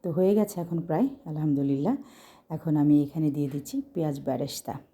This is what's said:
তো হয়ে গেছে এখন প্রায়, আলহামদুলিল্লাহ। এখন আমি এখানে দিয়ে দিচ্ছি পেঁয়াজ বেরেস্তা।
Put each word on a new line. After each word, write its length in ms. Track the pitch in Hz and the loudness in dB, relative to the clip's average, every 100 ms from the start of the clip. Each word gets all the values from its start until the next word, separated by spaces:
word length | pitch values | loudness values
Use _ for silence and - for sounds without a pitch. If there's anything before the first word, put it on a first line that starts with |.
তো 60 | 180 | -2
হয়ে 200 | 156 185 208 | 2 4 4
গেছে 200 | 208 - | 2 -4
এখন 160 | 170 170 | -4 -4
প্রায়, 260 | - 165 269 - - | -2 0 0 -2 -10
আলহামদুলিল্লাহ। 720 | 151 156 143 139 139 165 277 - - - - _ | -2 0 2 0 0 -2 -4 -8 -20 -20 -20 _
এখন 240 | 156 160 151 | -6 0 4
আমি 180 | 147 147 | 6 6
এখানে 240 | 143 160 151 | 4 0 -2
দিয়ে 180 | 143 143 | 0 -4
দিচ্ছি 220 | 143 - 269 269 | -4 -6 -8 -6
পেঁয়াজ 220 | 180 156 143 | -4 -4 -4
বেরেস্তা। 540 | 139 127 143 - - 117 - | -4 -4 -4 -8 -10 -12 -14